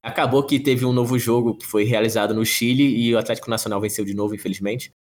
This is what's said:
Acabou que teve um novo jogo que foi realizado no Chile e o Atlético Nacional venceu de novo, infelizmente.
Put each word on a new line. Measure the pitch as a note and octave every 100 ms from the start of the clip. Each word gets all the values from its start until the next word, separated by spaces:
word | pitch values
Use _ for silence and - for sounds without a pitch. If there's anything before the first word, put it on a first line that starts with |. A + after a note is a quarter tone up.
Acabou | A#2+ - C3+ C3+
que | C#3 C#3
teve | C#3 B2+ B2+
um |
novo | B2 A#2+ B2+
jogo | A#2 A#2+ A#2 G#2+
que | -
foi | G#2+
realizado | G#2+ A2+ A2+ G#2+ G#2
no | A2 A2+
Chile | - A#2 B2+
e | C#3+ A#2 A#2
o | A2+
Atlético | A2 A2 -
Nacional | A2 A2+ G2+
venceu | G#2 -
de | G2
novo, | G2+ G#2 G#2+
infelizmente. | - F#2 G2 B2 - _